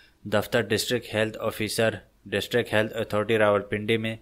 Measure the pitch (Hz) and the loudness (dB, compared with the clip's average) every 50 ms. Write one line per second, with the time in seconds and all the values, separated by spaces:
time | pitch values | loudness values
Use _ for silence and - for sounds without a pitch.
0 | - _ _ _ - 104 104 104 98 - - 120 110 101 110 98 - - 123 117 | -20 _ _ _ -6 -2 0 0 0 0 0 0 0 2 0 -2 0 0 -2 -2
1 | - - - 107 110 110 107 - 113 110 - - 110 101 - - 113 110 101 95 | -2 -2 -2 0 0 0 -2 -4 -6 -6 -4 -4 -4 -4 0 0 0 0 0 -2
2 | - - _ _ - 101 101 101 - - - 120 110 - 110 107 110 113 - 113 | -6 -18 _ _ -8 -4 -2 -2 -2 0 0 0 0 2 2 2 2 0 -2 -6
3 | 107 - - 104 104 104 113 107 107 104 104 101 98 - 104 104 104 107 117 113 | -4 -2 -2 0 0 2 2 4 6 6 4 4 2 -2 -4 -4 0 0 0 0
4 | 110 113 113 - | 0 -4 -8 -10